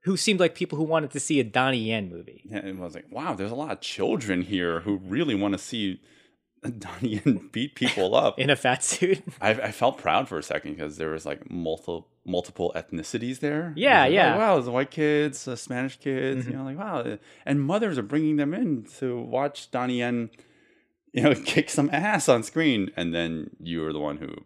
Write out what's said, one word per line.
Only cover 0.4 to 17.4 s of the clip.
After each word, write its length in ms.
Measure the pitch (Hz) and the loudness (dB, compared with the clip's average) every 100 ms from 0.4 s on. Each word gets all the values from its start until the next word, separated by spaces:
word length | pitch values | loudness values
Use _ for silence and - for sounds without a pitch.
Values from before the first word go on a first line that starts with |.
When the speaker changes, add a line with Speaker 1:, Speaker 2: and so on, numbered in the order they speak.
| 175 - | 4 2
Speaker 1:
people 200 | 175 151 | -4 -2
who 60 | 156 | 0
wanted 260 | 160 151 | 0 0
to 80 | 147 | -6
see 200 | - 147 | 0 2
a 40 | |
Donnie 460 | 117 127 131 127 110 | 4 2 2 2 0
Yen 200 | 113 95 | -2 -4
movie. 320 | 85 85 - 98 | -10 -14 -20 -10
Speaker 2:
Yeah, 200 | 104 98 | -10 -8
it 100 | 95 | -10
was 160 | 90 80 | -10 -12
like, 100 | - | -12
"Wow, 240 | 107 165 107 | -8 -6 -4
there's 160 | 98 | -4
a 40 | 120 | -4
lot 140 | 151 | -6
of 100 | 101 | -8
children 640 | - - 95 208 107 90 | -8 -2 0 0 0 -2
here 380 | 90 98 87 82 | 0 0 0 -2
who 160 | 90 98 | -2 -4
really 380 | 92 107 160 104 | -2 -2 0 0
wanna 240 | 101 98 | 0 -2
see 420 | - 120 101 92 _ _ _ _ _ _ | -4 -4 -2 -4 _ _ _ _ _ _
<laughs> 180 | - 117 | -10 -10
Donnie 420 | - - 131 110 | -12 -6 -2 2
Yen 260 | 147 101 - | 2 2 0
beat 240 | 110 139 - | -6 -6 -2
people 400 | - - 95 123 | -2 2 4 4
up." 240 | 135 - | 4 2
Speaker 1:
<laughs> 40 | |
In 60 | 135 | 2
a 60 | 139 | 2
fat 280 | - - | 2 2
suit. 380 | - - 185 190 - - | 0 0 2 0 -2 -2
Speaker 2:
I, 120 | 104 | 0
I 200 | 110 107 | 0 -2
felt 280 | 104 123 135 | 0 0 2
proud 280 | - 85 135 | 0 2 0
for 120 | 82 | -6
a 40 | |
second 320 | 71 73 78 76 | -4 -6 -6 -8
'cause 220 | 76 78 | -8 -6
there 140 | 80 | -4
was, 160 | 80 78 | -4 -6
like, 200 | 71 - | -8 -8
multiple, 600 | 90 80 80 - 85 - _ - | -6 -4 -4 -6 -8 -10 _ -4
multiple 460 | 90 - - 87 - | -2 -2 -2 -2 -2
ethnicities 640 | - 85 78 120 117 127 | -6 -8 -6 -4 -4 -4
there. 320 | 147 147 170 151 | -2 -2 -4 0
Speaker 1:
Yeah, 260 | 262 220 | 6 8
Speaker 2:
I 40 | 135 | 8
was 40 | |
like, 60 | 185 | 6
Speaker 1:
yeah. 180 | 151 | 6
Speaker 2:
"Oh, 60 | 117 | 4
wow, 140 | 220 175 | 4 4
there's 120 | 123 | 2
white 200 | 120 131 | 0 -2
kids, 580 | - 151 151 151 131 - | 0 2 4 2 -4 -10
uh, 80 | 120 | -10
Spanish 420 | - 123 131 - | -6 -4 -4 -6
kids," 420 | 143 131 135 131 | -4 -2 0 -2
Speaker 1:
Mm-hmm. 100 | 123 | -4
Speaker 2:
you 40 | 131 | -6
know, 60 | |
like, 140 | 135 143 | -8 -8
"Wow." 380 | 208 156 120 107 - - | -6 -4 -4 -8 -14 -14